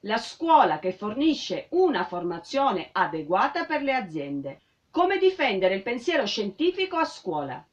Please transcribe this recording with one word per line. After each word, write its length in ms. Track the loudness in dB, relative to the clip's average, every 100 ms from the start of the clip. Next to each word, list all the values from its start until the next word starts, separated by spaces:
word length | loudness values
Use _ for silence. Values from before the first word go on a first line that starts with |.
la 180 | -4 -4
scuola 640 | -4 -6 4 6 6 2
che 100 | -4
fornisce 800 | -4 -8 0 2 0 -4 -6 -2
una 340 | 2 2 2
formazione 840 | -2 -4 -4 -6 -6 0 0 0 -4
adeguata 720 | -2 0 -2 0 2 2 -2
per 180 | -2 -2
le 120 | 0
aziende. 680 | -2 -4 -8 -6 -6 -8 -12 _ _ _
Come 280 | 0 2 4
difendere 580 | 4 4 0 2 2 2
il 60 |
pensiero 440 | -2 -4 0 0 0
scientifico 720 | -2 -4 0 0 0 -2 -2
a 80 |
scuola? 600 | -2 -4 -6 -4 -6 -10 -16